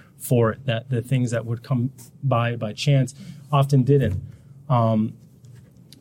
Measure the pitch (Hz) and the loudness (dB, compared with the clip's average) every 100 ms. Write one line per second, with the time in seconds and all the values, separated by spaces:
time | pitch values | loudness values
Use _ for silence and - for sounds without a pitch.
0 | - - - 123 110 104 - 113 - 120 | -20 -12 0 2 2 0 -4 -6 -4 -6
1 | 110 127 123 117 117 117 - 131 120 - | -2 -2 0 -4 -6 -8 -4 -2 -2 -6
2 | - - 139 120 117 117 110 104 143 139 | -20 -8 -2 0 0 -4 -8 -4 2 2
3 | 120 - - - - 139 139 139 123 143 | 2 -4 -18 -18 -2 0 2 2 4 4
4 | 113 92 - - - - - 123 113 110 | 2 -2 -8 -16 -20 -14 -2 0 2 2
5 | 110 - - - - - - - - - | -2 -6 -20 -20 -20 -20 -20 -20 -20 -20